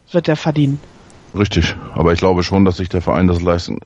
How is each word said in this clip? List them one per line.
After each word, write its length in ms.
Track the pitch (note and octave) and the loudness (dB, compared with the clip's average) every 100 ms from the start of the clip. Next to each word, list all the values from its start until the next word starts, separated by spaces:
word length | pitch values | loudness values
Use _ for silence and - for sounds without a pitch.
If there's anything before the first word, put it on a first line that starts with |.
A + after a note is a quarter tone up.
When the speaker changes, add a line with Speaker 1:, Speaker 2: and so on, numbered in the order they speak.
| _ | _
Speaker 1:
wird 160 | F3 E3 | -2 0
der 80 | D3+ | -2
verdienen. 420 | E3 D3+ C#3 C#3+ - - - - - F#2 | -2 0 0 -2 -10 -20 -20 -20 -10 -2
Speaker 2:
Richtig, 400 | G#2 F2+ D2+ - - - | 0 2 0 -4 -8 0
aber 180 | E2+ | 2
ich 60 | E2+ | 2
glaube 240 | F#2 F2+ | 2 2
schon, 200 | F2 F#2+ | 0 2
dass 140 | F#2+ F2+ | 2 0
sich 120 | F#2 | -4
der 120 | F#2 | -4
Verein 240 | - - F#2 | -2 0 2
das 160 | E2+ | 2
leisten, 380 | F2 F2 - - | 0 -2 -4 -10